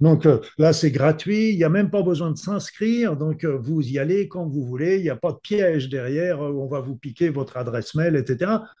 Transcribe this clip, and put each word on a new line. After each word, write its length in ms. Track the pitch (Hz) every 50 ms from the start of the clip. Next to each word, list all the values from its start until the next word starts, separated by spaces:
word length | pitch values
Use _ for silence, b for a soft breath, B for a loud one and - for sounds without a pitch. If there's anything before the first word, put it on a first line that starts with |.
Donc, 260 | 147 160 156 151 156
euh, 140 | 156 135 110 B B B -
là, 160 | 156 160 156
c'est 160 | 156 165 151
gratuit, 600 | 127 - 135 156 156 156 - 185 208 214 220 220
il 60 | 208
n'y 80 | 170 165
a 60 | 156
même 180 | 165 202 202 160
pas 140 | 202 202
besoin 280 | 180 185 175 147 170 165
de 60 | 156
s'inscrire, 800 | 156 - 180 208 190 - - - - 208 226 233 240 240 202 156
donc, 280 | 135 151 156 156 156 170
euh, 120 | 160 139
vous 240 | 135 113 135 160 156 139 120
y 100 | 135 143
allez 300 | 139 160 185 202 196 156
quand 180 | - 180 170
vous 200 | 156 139 147 127
voulez, 300 | 123 123 127 156 180 190
il 60 | 196
n'y 60 | 180 151
a 80 | 127
pas 160 | 113 - 170
de 60 | - -
piège 460 | - - 208 208 196 180 160 147 131 131
derrière, 560 | 135 135 123 127 139 156 175 180 170 139 147
euh, 80 | 143
on 140 | 143 139 135
va 140 | 127 147 135
vous 140 | 123 135 135
piquer 360 | - - 139 113 - 175 165
votre 260 | 147 139 131 - -
adresse 380 | 127 123 120 117 117 107 - -
mail, 220 | 156 160 170 156
et 100 | 139 117
cetera. 400 | - 127 120 175 196 226 220 220 B B B